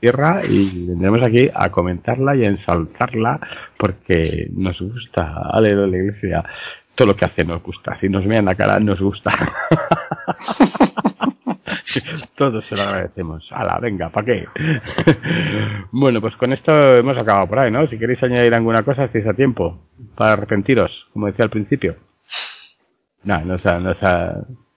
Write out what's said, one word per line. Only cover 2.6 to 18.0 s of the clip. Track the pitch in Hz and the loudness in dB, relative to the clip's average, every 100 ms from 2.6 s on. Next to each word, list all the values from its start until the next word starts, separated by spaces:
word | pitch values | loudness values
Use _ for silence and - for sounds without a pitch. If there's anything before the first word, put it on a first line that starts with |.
| - 87 80 - 123 110 113 151 - - - - | -2 -2 -2 -4 -4 0 -2 -2 -8 -16 -14 -4
porque | 101 98 - 87 80 78 78 | -4 -2 0 0 0 -4 -6
nos | 90 92 85 | -4 -4 -4
gusta, | 92 120 - - 82 76 - | -10 -10 -8 -4 -4 -6 -2
Ale | 110 110 | 2 4
de | 101 98 | 4 2
la | 92 | 0
Iglesia, | 95 101 95 82 - - - - _ | -4 -4 -4 -4 -6 -14 -16 -18 _
todo | - 113 | 2 4
lo | 95 | 4
que | |
hace | 85 - | 0 0
nos | 80 85 | -2 -4
gusta, | 90 - - - | -10 -12 -10 -4
si | 98 | -2
nos | 95 95 | 0 2
mean | 113 | 2
la | 98 | 2
cara | 95 101 101 | 2 2 2
nos | 107 92 | 2 0
gusta. | 98 104 104 | -2 -2 -2
<laughs> | - - - - 160 - - - - - - - - 214 - - - 208 - 214 - 254 - - 185 - 127 - 160 - - | -2 -4 -4 -2 -2 0 -4 -4 -10 -8 -8 -4 2 2 2 0 0 -4 -2 -6 -6 -10 -8 -8 -6 0 -2 -2 -12 -10 -2
Todo | 139 110 | -2 -2
se | - 101 | -6 -4
lo | |
agradecemos. | 101 95 87 - 85 82 - | -2 -2 -6 -8 -8 -10 -12
Ala, | - 90 85 | -6 -2 -2
venga, | 120 95 82 | -2 -4 -4
¿pa' | 107 | -2
qué? | 110 104 85 | 0 -2 -2
<laughs> | - 156 139 - - - 139 147 170 - 104 107 104 95 | -6 -2 -2 -4 0 2 2 0 -2 -2 -2 -4 -6 -6
Bueno, | 127 139 113 | 2 2 2
pues | 107 - | -2 -2
con | 127 | -2
esto | 131 - 151 139 | 0 2 6 8
hemos | 123 127 131 | 8 6 0
acabado | 107 101 92 | 2 2 2
por | 117 | 2
ahí, | 127 | 2
¿no? | 117 156 | 2 -2
Si | |
queréis | 113 | -2